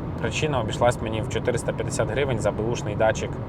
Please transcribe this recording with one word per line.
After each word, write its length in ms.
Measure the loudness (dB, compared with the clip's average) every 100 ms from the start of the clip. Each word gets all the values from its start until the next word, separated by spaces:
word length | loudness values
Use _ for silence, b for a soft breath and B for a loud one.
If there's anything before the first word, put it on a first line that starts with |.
| -6 -4
причина 400 | -2 0 0 0
обійшлась 420 | 0 2 4 4
мені 200 | 0 -2
в 60 | -2
чотириста 440 | -2 0 0 -2
п'ятдесят 380 | -2 -2 0 0
гривень 280 | 0 0 2
за 120 | 0
беушний 440 | 0 0 -2 -2
датчик, 360 | 2 4 4 -2 -4